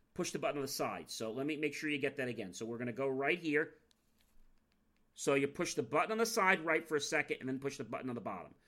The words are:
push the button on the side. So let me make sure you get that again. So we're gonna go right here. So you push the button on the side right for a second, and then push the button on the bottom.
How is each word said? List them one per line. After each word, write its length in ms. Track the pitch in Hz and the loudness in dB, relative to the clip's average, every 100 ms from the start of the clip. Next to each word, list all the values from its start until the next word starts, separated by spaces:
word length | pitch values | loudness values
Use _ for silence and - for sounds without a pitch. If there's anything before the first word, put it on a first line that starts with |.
| _ | _
push 180 | - 170 | -4 -4
the 60 | - | 0
button 200 | 160 143 | 0 0
on 40 | |
the 60 | 131 | -2
side. 420 | - 123 90 78 | -2 -2 -2 -8
So 200 | - 113 | -6 -4
let 140 | 123 143 | -2 -2
me 100 | 151 | 0
make 180 | 151 | 0
sure 140 | - 147 | 0 -2
you 80 | 147 | 0
get 180 | 135 139 | 0 0
that 120 | 127 | -4
again. 240 | 113 95 | -4 -6
So 120 | - 113 | -6 -6
we're 120 | 117 | -4
gonna 140 | 123 | -4
go 160 | 117 135 | 0 0
right 300 | 131 139 175 | 2 2 2
here. 320 | 165 147 156 - _ _ _ _ _ - - _ _ _ _ _ _ | 4 2 2 -6 _ _ _ _ _ -20 -20 _ _ _ _ _ _
So 200 | - 143 | -4 2
you 120 | 139 139 | 4 4
push 280 | - 170 | 0 -2
the 80 | 151 | -2
button 300 | 131 151 175 | 2 2 2
on 60 | 220 | 2
the 80 | 226 | 2
side 380 | 226 190 180 | 4 4 4
right 220 | 160 165 165 | 4 2 2
for 100 | 151 | 0
a 40 | |
second, 380 | - 156 147 151 | 2 0 0 -2
and 80 | 131 | -2
then 120 | 135 | -2
push 160 | 139 135 | -4 -4
the 80 | |
button 240 | 113 131 127 | -6 -6 -4
on 80 | 117 | -6
the 40 | |
bottom. 320 | 101 92 73 - | -6 -8 -10 -18